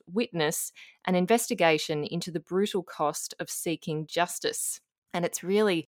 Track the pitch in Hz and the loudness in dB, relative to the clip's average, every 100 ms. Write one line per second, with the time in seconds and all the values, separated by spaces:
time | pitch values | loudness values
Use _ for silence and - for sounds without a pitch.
0 | - 180 247 170 151 170 - - - _ | -6 -2 -2 0 0 0 -6 -10 -20 _
1 | - 185 180 175 - 226 170 156 - 151 | 0 2 4 2 2 2 4 4 2 -2
2 | 147 170 175 165 - 180 208 196 170 - | -2 -4 -4 -6 -2 0 2 0 -4 -2
3 | 151 160 - - 160 - - 160 - 156 | -2 -2 -8 -8 -8 -6 -4 -4 -4 -4
4 | 151 - 175 - - - - - _ _ | -4 -2 -2 -2 -4 -4 -6 -8 _ _
5 | _ 180 170 - 175 202 214 175 - | _ -2 -2 -2 0 4 4 2 -2